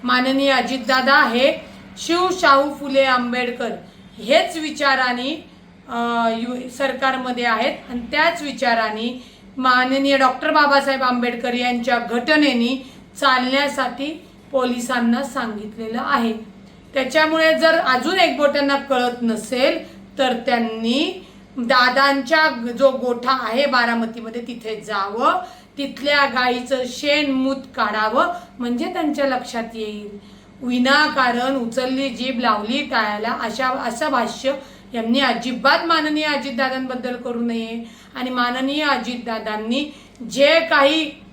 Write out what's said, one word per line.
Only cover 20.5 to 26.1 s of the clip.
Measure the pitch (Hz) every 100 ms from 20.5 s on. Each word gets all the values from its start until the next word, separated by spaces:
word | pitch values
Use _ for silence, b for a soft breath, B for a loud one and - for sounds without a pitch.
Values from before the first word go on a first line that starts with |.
| 240 226 226 226 269 370 381 B B B 269
दादांच्या | 233 254 247 262 277 277 233 311 311 240 233
जो | 233 269
गोठा | 240 247 233 254 262
आहे | 226 233 285
बारामतीमध्ये | 254 233 233 226 240 226 240 233
तिथे | 240 214 214
जावं, | 185 202 196 220 294 359 359 B B -
तिथल्या | 277 - 277